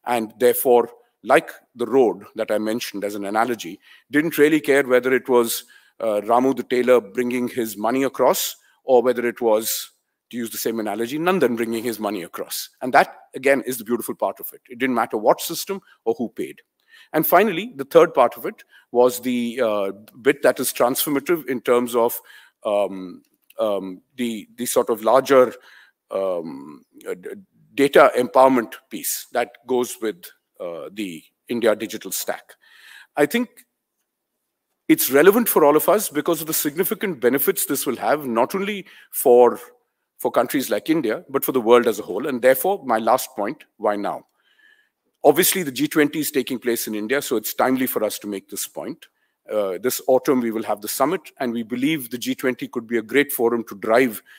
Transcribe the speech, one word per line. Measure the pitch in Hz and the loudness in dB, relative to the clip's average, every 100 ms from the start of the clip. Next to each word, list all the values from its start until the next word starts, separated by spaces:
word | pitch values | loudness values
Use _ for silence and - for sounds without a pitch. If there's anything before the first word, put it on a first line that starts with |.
and | - 120 110 110 | -4 -4 -4 2
therefore, | 123 117 135 120 117 - _ _ | 2 4 4 4 4 -6 _ _
like | 107 147 165 - _ | 2 2 2 -14 _
the | 120 117 | -10 0
road | 131 117 90 107 110 | 2 2 0 -10 -10
that | 110 | -4
I | 107 | -2
mentioned | 107 113 - 101 | -2 -6 -6 -8
as | 101 | -8
an | 104 | -8
analogy, | 98 107 120 113 87 98 _ - _ | -6 -2 -2 -4 -8 -16 _ -20 _
didn't | 127 160 151 | -2 -2 4
really | 151 156 | 4 4
care | 147 139 135 | 2 2 4
whether | 123 123 | 2 2
it | 127 - | 0 2
was, | 120 117 - - _ _ _ | 2 2 -4 -10 _ _ _
uh, | 113 104 | -2 -2
Ramu | 104 117 135 123 | 2 2 2 -2
the | |
tailor | 110 123 120 123 | -2 -2 4 4
bringing | 104 104 123 123 123 | 2 -4 -2 -2 -4
his | - 113 101 | -4 -6 -4
money | 110 131 | -2 -2
across | 135 - 131 190 - - _ _ | -2 2 2 2 -4 -10 _ _
or | - 123 | 2 4
whether | 123 120 120 | 4 0 -4
it | 113 | -2
was, | 117 110 110 - - _ _ _ _ | 0 0 0 -8 -10 _ _ _ _
to | 120 | -10
use | 113 | -10
the | - | -6
same | 127 113 | -6 -4
analogy, | 107 104 117 147 | -6 -6 -6 -4
Nandan | 170 190 127 113 | -2 0 0 0
bringing | 117 113 | -4 -4
his | 120 107 | -6 -6
money | 107 101 | -6 -6
across. | 82 - 95 - - _ | -10 -12 -10 -10 -12 _
And | 131 | 0
that, | 139 190 - _ | 0 0 -4 _
again, | - 135 139 - | -4 0 0 -2
is | 127 | -10
the | |
beautiful | 107 117 - | -4 -4 -4
part | 110 98 - | -4 -6 -6
of | - | -16
it. | - _ | -20 _
It | 123 | -6
didn't | 131 | -2
matter | 120 120 113 | -2 -2 0
what | 110 - | 0 0
system | - 165 - 196 _ _ | -2 -10 -8 -10 _ _
or | - | -4
who | - 113 | -4 -6
paid. | - 76 - _ _ _ - _ | -8 -12 -12 _ _ _ -20 _
And | 156 156 | -4 2
finally, | 180 214 165 226 185 | 4 4 0 -8 -12
the | |
third | 135 170 165 | 2 6 6
part | - 120 - | 4 2 0
of | 143 | -12
it | 226 - _ _ | -12 -20 _ _
was | 120 123 123 | 2 2 2
the, | 127 123 117 117 | -4 -4 -4 -2
uh, | 117 104 98 98 107 135 | -2 0 -4 -8 -18 -2
bit | 117 147 | 0 2
that | - 131 | 2 0
is | 127 | -4
transformative | - 123 127 - 139 139 170 135 | 0 0 0 -2 -4 -2 -4 -2
in | 127 | -6
terms | - 123 123 | 0 0 2
of, | 120 117 - - - _ _ | 0 0 -2 -14 -20 _ _
um, | 113 104 98 95 92 87 _ _ _ - | -4 -2 -2 -6 -14 -16 _ _ _ -6
um, | 110 101 95 92 _ - | -4 -2 -6 -14 _ -8
the, | 120 110 90 - | -6 -6 -12 -10
the | 123 | -2
sort | 135 120 | 0 0
of | 110 | -2
larger, | 110 127 131 135 123 - - - _ _ _ | 2 2 6 4 4 0 -20 -20 _ _ _
um, | 101 95 87 82 69 71 71 _ - - | -4 -2 -4 -6 -12 -16 -20 _ -18 -12
uh, | |
d-, | 90 90 - _ _ _ | -12 -12 -18 _ _ _
data | - 139 170 139 123 | 0 4 8 8 6
empowerment | 123 131 131 127 110 - _ | 2 4 6 4 -2 -10 _
piece | - - - - | -10 -8 -8 -6
that | 123 107 _ - | -6 -6 _ -4
goes | 127 120 - | -2 -2 -6
with, | 110 90 - _ _ _ | -8 -8 -16 _ _ _
uh, | 92 82 73 | -12 -10 -14
the | 101 101 80 - _ _ | -10 -10 -10 -16 _ _
India | 120 113 107 | 0 2 2
digital | 110 107 95 | -4 -10 -10
stack. | - - - - _ _ _ - - - - | -8 -8 -10 -12 _ _ _ -20 -20 -12 -2
I | 147 | 0
think | 233 247 _ _ _ _ _ _ _ _ _ _ _ _ _ - | 0 -6 _ _ _ _ _ _ _ _ _ _ _ _ _ 0
it's | 156 - | 0 2
relevant | 135 165 208 214 | 6 6 6 2
for | 202 | 4
all | 147 151 | 4 4
of | 160 | 4
us | 196 208 | 0 0
because | 143 147 151 | -4 -2 -2
of | 156 | -4
the | |
significant | 156 151 143 190 208 208 151 | -4 -4 -4 -4 -4 -6 0
benefits | 120 135 - 185 | 0 2 0 -2
this | - 139 - | -2 -4 -4
will | 113 | -4
have, | 101 147 139 | -2 -2 0
not | 113 131 | 0 0
only | 196 196 208 - - - | 0 -4 -6 -12 -20 -14
for, | - 135 123 120 107 - _ _ _ _ _ | -2 6 8 8 4 -10 _ _ _ _ _
for | 123 | -2
countries | 131 120 143 123 | 0 0 -2 -2
like | 107 - | -4 -2
India, | 160 120 131 - | -2 -2 -6 -6
but | 135 | -6
for | - | -2
the | 131 | 0
world | 110 123 117 | 6 6 6
as | 101 | -2
a | |
whole. | - 95 151 | -6 -6 -6
And | 127 | 2
therefore, | 127 131 180 196 | 2 2 0 -4
my | 135 113 | -2 -2
last | 113 151 - - | 2 0 -2 -8
point, | 104 - - _ | -8 -8 -18 _
why | 104 104 | -4 -2
now? | 98 78 - _ _ _ _ _ _ _ _ _ | -4 -8 -12 _ _ _ _ _ _ _ _ _
Obviously, | 147 147 180 190 | 4 4 2 0
the | 156 | -4
G | 123 147 | -4 -2
twenty | 160 147 156 | 0 0 0
is | 139 | -4
taking | 139 - 123 | -4 -4 -6
place | 120 117 - | -4 -4 -4
in | |
India, | 107 107 135 | -6 -4 -4
so | - 113 | -2 -4
it's | - | -4
timely | - 123 131 131 | -2 0 0 -2
for | 123 | -2
us | 107 - | -4 -6
to | 104 | -8
make | 98 - | -10 -10
this | 98 - | -12 -10
point. | - 87 - - _ _ _ - | -10 -12 -14 -20 _ _ _ -6
Uh, | 107 98 87 | -4 -4 -4
this | 117 - - | -4 -4 2
autumn, | 131 139 127 | 2 2 0
we | 117 | 0
will | 101 | -4
have | 85 104 | -6 -8
the | 107 | -6
summit, | - 135 180 - _ | -2 -2 -2 -8 _
and | 127 | -6
we | 117 | -6
believe | 113 123 139 160 120 | -6 -4 -2 -2 -6
the | 127 | -10
G | 117 | -8
twenty | 127 135 123 131 | -4 -4 -4 -8
could | 123 113 | -10 -4
be | 117 | -6
a | |
great | 110 127 143 | -2 -2 0
forum | - 117 117 110 | 0 0 0 -6
to | |
drive | 101 104 113 131 104 _ | -10 0 2 2 -2 _